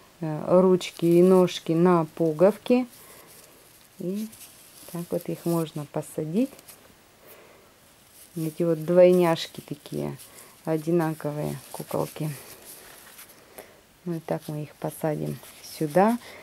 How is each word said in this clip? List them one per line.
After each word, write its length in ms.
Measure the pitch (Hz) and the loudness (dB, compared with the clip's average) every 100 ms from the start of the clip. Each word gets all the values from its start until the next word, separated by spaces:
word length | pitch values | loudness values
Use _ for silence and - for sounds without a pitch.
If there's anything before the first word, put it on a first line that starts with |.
| _ - | _ -12
э, 420 | 160 151 - 180 | -8 -6 2 4
ручки 440 | 185 185 - - 170 | 6 2 0 -4 2
и 180 | 170 | 6
ножки 480 | 185 185 180 - - | 6 6 4 -2 -4
на 340 | 165 180 175 156 | 2 4 2 0
пуговки. 720 | - 165 151 185 214 - 247 247 - - - - - - - _ _ _ - | -2 -2 2 2 2 0 0 0 -12 -20 -20 -20 -20 -20 -20 _ _ _ -12
И 300 | 175 202 220 - - - - - - | -8 -8 -10 -14 -20 -20 -20 -20 -16
так 100 | 170 175 | -12 -8
вот 200 | 175 - | -8 -6
их 160 | 165 170 | -6 -2
можно 420 | 170 156 156 143 | -2 -4 -8 -10
посадить. 600 | - - - 156 180 269 - - - _ _ _ _ - - - - _ _ _ _ _ - - 170 | -10 -10 -8 -4 -2 -4 -6 -20 -20 _ _ _ _ -20 -20 -20 -20 _ _ _ _ _ -20 -16 -8
Эти 240 | 160 156 | -8 -4
вот 240 | 170 160 156 | -2 -2 2
двойняшки 760 | 180 180 180 175 165 - - | 6 6 6 4 0 -4 -14
такие, 560 | - 143 - 147 143 139 - - - - | -14 -14 -10 -8 -8 -10 -16 -20 -20 -14
одинаковые 960 | - 160 151 170 160 156 151 147 151 143 - | -6 -4 -2 -2 -2 -4 -8 -6 -6 -8 -14
куколки. 580 | - 151 160 156 - 156 131 - - - - - - - - - - - - - - _ _ 180 | -16 -8 -6 -6 -6 -8 -8 -14 -20 -20 -20 -20 -20 -20 -20 -20 -20 -20 -20 -20 -20 _ _ -8
Ну 120 | 165 | -8
и 20 | |
так 240 | - 160 - | -6 -8 -8
мы 140 | 151 | -10
их 140 | 147 - | -12 -10
посадим 640 | 156 - 160 151 151 143 - - - - | -12 -6 -6 -4 -6 -10 -14 -20 -16 -8
сюда. 400 | 156 160 208 240 - - | -2 2 2 0 -8 -20